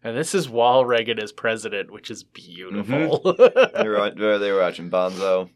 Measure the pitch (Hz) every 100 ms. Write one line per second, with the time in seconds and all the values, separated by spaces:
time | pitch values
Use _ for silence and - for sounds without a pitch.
0 | 117 120 160 196 135 117 120 127 123 117
1 | 117 110 104 - 117 110 107 101 90 104
2 | - 107 - - 90 85 92 101 101 135
3 | 160 147 185 180 240 - 254 - 110 104
4 | 104 - 107 104 101 98 90 85 87 92
5 | 92 92 95 92 90